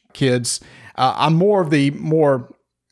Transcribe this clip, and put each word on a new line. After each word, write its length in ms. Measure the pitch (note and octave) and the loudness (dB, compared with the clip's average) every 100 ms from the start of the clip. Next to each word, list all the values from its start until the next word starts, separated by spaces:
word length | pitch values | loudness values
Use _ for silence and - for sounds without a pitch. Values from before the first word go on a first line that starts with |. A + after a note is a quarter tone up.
| _ | _
kids. 480 | - C3+ B2 A#2+ - - - - - | -4 -2 0 -4 -10 -12 -20 -16 -2
Uh, 180 | B2+ - | -2 0
I'm 180 | D3+ | 0
more 260 | D#3+ G3 G3+ | 2 2 0
of 100 | D#3+ | 0
the 200 | D3+ C#3 | 0 0
more 640 | D3 D#3 D#3+ D3 C3 A#2+ _ _ _ _ | -2 -2 0 2 0 -4 _ _ _ _